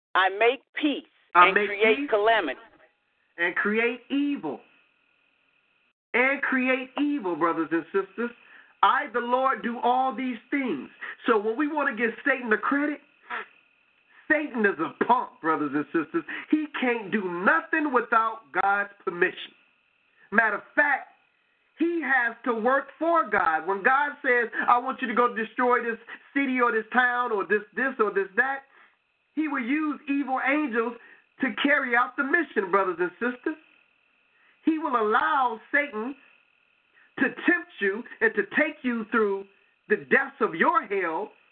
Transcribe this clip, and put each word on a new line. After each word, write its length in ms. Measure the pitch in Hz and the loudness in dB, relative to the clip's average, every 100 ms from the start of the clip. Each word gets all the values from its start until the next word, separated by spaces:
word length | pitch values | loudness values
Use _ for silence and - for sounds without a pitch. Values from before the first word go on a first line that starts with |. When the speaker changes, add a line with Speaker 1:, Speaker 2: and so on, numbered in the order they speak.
| _ | _
Speaker 1:
I 160 | 175 185 | 0 0
make 320 | 196 233 269 _ - | 2 2 2 _ -2
peace 240 | 302 226 - _ _ | -2 -2 -8 _ _
Speaker 2:
I 140 | - 180 | 6 6
Speaker 1:
and 80 | 196 | 4
Speaker 2:
make 120 | 202 | -2
Speaker 1:
create 300 | 202 220 277 | 2 2 2
Speaker 2:
peace 120 | 294 | 0
Speaker 1:
calamity. 500 | 214 214 226 175 - - _ _ _ _ _ _ - | 2 4 2 0 -6 -14 _ _ _ _ _ _ -4
Speaker 2:
and 180 | 175 165 | -2 0
create 460 | 202 220 233 247 - | 0 0 0 -2 -4
evil. 500 | 277 285 277 160 - _ _ _ _ _ _ _ _ _ _ _ _ _ _ _ | -2 -2 -4 -6 -10 _ _ _ _ _ _ _ _ _ _ _ _ _ _ _
And 280 | - 262 277 | 0 2 0
create 480 | - 262 254 262 254 - | -2 0 0 0 -2 -2
evil, 340 | 294 285 185 160 | -2 0 -4 0
brothers 340 | 165 160 151 | 0 0 -2
and 120 | 165 165 | -2 -2
sisters. 440 | 196 190 - 233 - - - - _ | -4 -4 -6 -8 -8 -20 -20 -20 _
I, 240 | 196 254 294 | 2 2 -2
the 60 | 233 | -4
Lord, 440 | 240 254 262 240 | 0 2 2 0
do 160 | 233 240 | -4 -2
all 320 | 240 254 262 214 | 0 2 0 -2
these 220 | 254 226 - | -6 -8 -6
things. 380 | 285 254 147 104 - - - - | -4 -2 -6 -8 -14 -16 -4 0
So 120 | 233 | 2
when 200 | 214 233 | 0 -2
we 100 | 294 | -2
want 220 | 302 277 | -2 -2
to 120 | 220 | -2
give 120 | 233 226 277 | -4 -2 -2
Satan 240 | 262 240 | -2 0
the 80 | 214 | 0
credit, 420 | - 285 294 294 _ _ - - - _ _ _ _ _ _ _ - | 0 0 -2 -6 _ _ -14 -14 -14 _ _ _ _ _ _ _ 0
Satan 340 | 302 294 233 202 | 0 0 0 0
is 140 | 156 | 0
a 240 | 156 - - | -4 -2 2
punk, 240 | 247 - - | 2 0 -4
brothers 300 | 160 151 147 | 0 0 0
and 120 | 143 143 | -2 -2
sisters. 380 | 170 147 170 - - - | -2 -2 -4 -6 -10 0
He 140 | 311 302 - | 0 0 -2
can't 320 | 254 233 196 | 0 -2 -2
do 120 | 214 185 175 | -2 -2 0
nothing 480 | 208 320 330 320 302 | 2 2 2 -2 2
without 460 | 254 233 233 226 226 143 165 | 0 2 0 0 -4 -6 -2
God's 280 | 196 202 196 - | 0 0 -2 -8
permission. 480 | - 175 175 - - _ _ _ _ _ _ _ _ | -8 0 0 -2 -14 _ _ _ _ _ _ _ _
Matter 240 | 214 220 208 | -4 -2 -4
of 80 | - - | -6 -2
fact, 340 | 285 269 - _ _ _ _ _ _ - | -2 -2 -8 _ _ _ _ _ _ -4
he 240 | 339 339 | -2 -2
has 340 | 262 262 240 214 262 | -2 0 -2 -4 -4
to 80 | |
work 340 | 226 226 269 277 - | -2 0 0 -2 -4
for 320 | 330 330 254 | 0 0 2
God. 380 | 202 175 160 160 | 0 0 0 -2
When 160 | 196 | -2
God 280 | 214 269 294 - | 2 2 0 -4
says, 260 | - 240 233 - - | 0 0 0 -2 2
"I 100 | 240 | 2
want 220 | 254 247 | 2 -6
you 60 | 233 | -2
to 40 | |
go 220 | 233 247 202 | 0 0 0
destroy 480 | 220 - 247 240 | -6 0 2 2
this 160 | 226 220 - - - | 0 -6 -10 -20 -8
city 260 | 285 277 254 | -4 -2 2
or 100 | 240 | 2
this 140 | 220 220 | 0 0
town 400 | 240 247 247 247 | 2 2 2 -2
or 120 | 214 170 | -2 0
this, 160 | 208 208 170 | -2 -2 -6
this 180 | 269 262 | -4 -2
or 120 | 208 | -2
this, 180 | 190 190 190 | -2 -2 0
that," 260 | 262 269 - _ _ _ _ _ _ - | -2 -4 -10 _ _ _ _ _ _ -6
he 140 | 311 | -4
will 120 | 269 | -4
use 380 | 233 302 311 262 - | -2 -2 -2 -4 -4
evil 300 | 277 254 262 262 | -2 -2 -2 0
angels 460 | 285 302 220 233 233 - - _ - | 0 0 -2 -2 -6 -14 -20 _ -4
to 120 | 262 208 | -4 0
carry 340 | 285 294 269 240 | 0 2 2 0
out 200 | 254 - | 0 -2
the 80 | |
mission, 480 | 269 339 320 - 190 | 0 0 0 -2 0
brothers 260 | 196 185 170 | 2 2 0
and 120 | 175 - | -4 -2
sisters. 380 | 240 247 330 311 _ _ _ _ _ _ _ _ _ _ | -6 -4 -6 -8 _ _ _ _ _ _ _ _ _ _
He 160 | - 320 | -2 0
will 160 | 311 240 | 0 0
allow 640 | 214 226 311 285 247 220 - | 2 2 2 2 0 -2 -2
Satan 440 | 285 285 214 240 285 _ _ _ _ _ _ _ _ _ - | -2 0 -4 -8 -10 _ _ _ _ _ _ _ _ _ -2
to 60 | 262 | -2
tempt 440 | - - 339 339 - | 0 0 0 -2 -4
you 240 | 196 214 247 - | -2 -2 -8 -2
and 120 | 226 | 0
to 100 | - - - | 0 -2 0
take 200 | 302 302 | 0 -2
you 240 | 254 233 208 | -6 -4 -2
through 340 | 233 208 196 196 _ _ _ - | 0 2 0 -6 _ _ _ -2
the 80 | - | -2
depths 440 | 139 - - - | 2 2 2 -2
of 140 | 175 160 | -2 2
your 260 | 254 339 214 | 2 2 0
hell 420 | 196 175 160 - - _ | -2 -2 -4 -6 -12 _